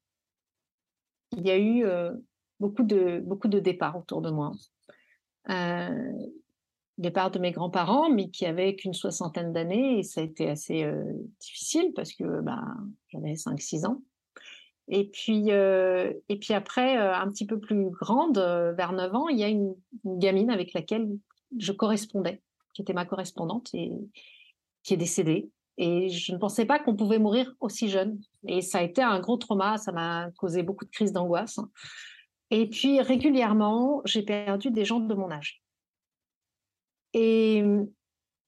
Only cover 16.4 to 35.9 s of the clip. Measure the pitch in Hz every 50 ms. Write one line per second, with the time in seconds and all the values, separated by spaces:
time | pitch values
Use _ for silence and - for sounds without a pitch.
16.4 | - - 214 196 208 - - 254 254 262 262 240 208 190 185 185 190 196 202 -
17.4 | 214 202 226 208 208 - 214 202 196 185 175 - 165 160 226 262 330 339 254 202
18.4 | 185 175 175 175 175 170 170 180 180 170 185 185 185 180 196 247 302 339 285 220
19.4 | 208 208 214 208 202 196 185 - _ _ - 233 - 196 185 180 185 196 190 196
20.4 | 214 240 233 190 180 180 - 175 160 - 214 226 226 208 202 208 - _ _ _
21.4 | _ _ 269 233 190 180 196 - 226 202 220 208 214 - - 196 180 175 196 -
22.4 | _ _ _ _ _ _ - - 196 196 185 180 180 180 196 185 185 180 - -
23.4 | 170 165 190 240 247 - - 175 170 - - - 208 202 - - - - - -
24.4 | - _ _ _ _ _ _ _ - - 196 165 175 175 - - 175 160 160 196
25.4 | 214 - - _ _ _ _ - 180 170 175 175 185 185 180 170 - - 185 180
26.4 | 208 202 202 - 220 214 285 294 294 247 214 202 220 202 220 220 214 208 208 247
27.4 | 254 262 - - - 208 - - 233 208 196 190 190 214 214 202 - _ _ _
28.4 | - 196 175 185 180 - - 190 175 170 175 262 254 233 202 185 185 - 247 233
29.4 | - - 220 196 190 208 214 208 208 202 175 165 165 170 170 170 175 175 170 -
30.4 | - 180 165 180 170 175 196 - 214 - - - 220 196 180 190 180 175 170 170
31.4 | 220 226 - - 208 - _ - - - - - - - - - - _ _ _
32.4 | _ - 220 220 226 220 - - - 277 277 269 254 - 262 240 247 311 269 262
33.4 | 233 214 214 214 208 208 214 233 247 269 294 - - - - 220 202 208 208 208
34.4 | 208 202 196 196 - 269 226 220 202 208 226 240 220 220 214 196 190 180 156 147
35.4 | 147 - - _ _ _ _ _ _ _